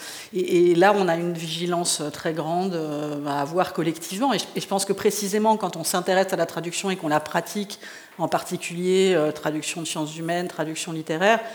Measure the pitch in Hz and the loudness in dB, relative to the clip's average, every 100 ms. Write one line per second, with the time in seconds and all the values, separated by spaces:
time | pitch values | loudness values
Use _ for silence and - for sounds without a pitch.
0 | - - - 185 - 180 175 170 196 202 | -12 -14 -8 -4 2 6 6 8 6 6
1 | 180 165 175 165 165 160 175 175 170 - | 2 2 -2 -4 -6 -4 -2 0 0 -2
2 | 151 - 175 160 156 175 190 170 156 147 | -4 -4 -4 -2 -2 0 0 -2 -4 -4
3 | 151 147 143 143 143 180 175 - 165 160 | -4 -4 -2 -2 0 2 2 0 -2 -2
4 | - 190 269 202 - - - 196 196 196 | -6 -2 0 0 -2 -6 -2 -2 0 0
5 | 214 208 196 214 220 214 180 165 156 196 | 0 0 -2 2 4 4 0 -4 -2 0
6 | 190 185 185 170 165 165 170 - 196 185 | 4 4 4 0 0 -2 -6 -4 -2 -2
7 | 156 151 151 196 - 208 196 - - - | 2 2 2 -2 -2 -4 -6 -10 -16 -18
8 | - - 156 165 - 175 - 175 180 190 | -18 -6 0 0 -2 -6 -6 -2 2 4
9 | 190 170 151 151 156 151 - 170 151 165 | 6 4 2 0 -4 -2 -4 -6 -6 -4
10 | 156 160 165 175 180 - 156 156 - 160 | -4 -6 -4 -2 -4 -4 -6 -4 -6 -6
11 | 156 160 202 226 - | -4 2 4 4 0